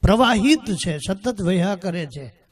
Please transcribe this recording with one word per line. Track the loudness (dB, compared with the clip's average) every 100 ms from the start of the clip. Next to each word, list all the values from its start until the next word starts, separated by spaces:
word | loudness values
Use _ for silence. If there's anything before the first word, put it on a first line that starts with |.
પ્રવાહિત | 4 4 4 4 2 2 0 -6
છે, | -4 -6
સતત | -6 -6 -6 -4
વહ્યા | -2 0 0 -2
કરે | -6 -6 -8
છે. | -12 -16 _ _